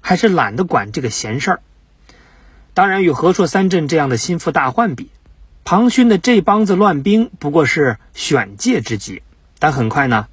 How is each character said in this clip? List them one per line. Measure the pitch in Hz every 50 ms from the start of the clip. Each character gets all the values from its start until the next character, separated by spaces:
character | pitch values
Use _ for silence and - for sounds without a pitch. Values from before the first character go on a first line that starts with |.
还 | - - 185
是 | 180 - 220
懒 | 190 165 127 104 101
得 | 123 185
管 | 170 - 127 101 104
这 | 107 - 127
个 | 117
闲 | 101 - - 110 110 135
事 | - -
儿。 | 180 - - _ _ _ _ _ _ _ _ _ - - _ _ _ _ _ - _ - - _ -
当 | - 185 196
然， | 190 196 190
与 | 175
和 | 143 - - 170 185
硕 | - 180
三 | 165 - 196 190 190
镇 | 175 185 156 143
这 | 160 160
样 | 143 135
的 | 123
心 | 113 - - 175 170
腹 | - 175 156
大 | 175 143 131
患 | 131 - 233 220 127
比， | 117 - - - _ _ _ - _ - - _ - -
庞 | - 175 190 233 247
勋 | - - 247 240
的 | 214
这 | 185 - - 247 214
帮 | 175 - 202 214 220
子 | 190 202
乱 | 175 208 202 170 143 135
兵 | 170 202 220 226 - - -
不 | - 147
过 | 143 165 151
是 | 131 - 160 147 131 113 - _ _ -
选 | - - - 151 135 107 98 101
界 | 98 - 240 254 185
之 | 117 - 117
极。 | 101 - - 95 - - _ _ _ _ _ _ -
但 | - 151 147
很 | 131 120 110
快 | - - 139
呢， | 131 120 110 107 -